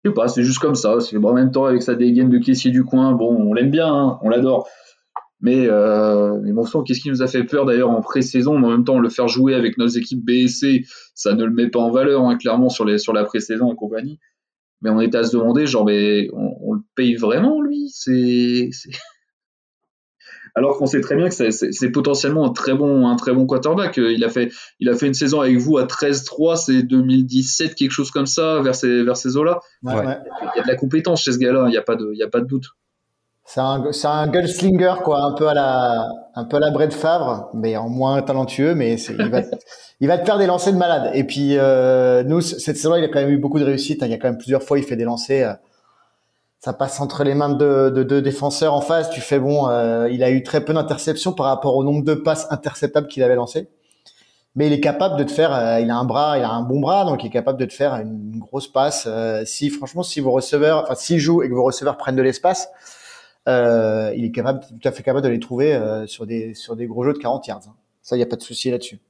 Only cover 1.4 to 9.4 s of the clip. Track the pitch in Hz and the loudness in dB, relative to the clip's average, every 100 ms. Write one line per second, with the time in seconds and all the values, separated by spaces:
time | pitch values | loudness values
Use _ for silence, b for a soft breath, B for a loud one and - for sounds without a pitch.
1.4 | 131 131 135 123 123 120 123 120 127 123 | 2 2 2 2 0 2 4 4 4 4
2.4 | 120 131 131 127 127 131 131 123 117 117 | 2 2 2 2 2 2 4 2 2 2
3.4 | 104 110 135 151 160 143 139 123 110 120 | 2 2 2 2 2 2 2 0 0 2
4.4 | 131 120 B B B B _ - _ _ | 4 2 B B B B _ -16 _ _
5.4 | 107 131 120 107 107 107 107 104 104 104 | 2 4 4 4 4 4 4 4 2 0
6.4 | 104 110 117 156 131 127 147 127 127 127 | -2 -2 0 -2 -2 -4 -2 -2 0 -2
7.4 | 120 143 131 120 123 113 - 139 127 131 | 0 0 2 2 2 0 0 -2 0 0
8.4 | 131 151 120 117 123 131 117 120 120 120 | 2 4 4 4 2 2 2 0 -2 2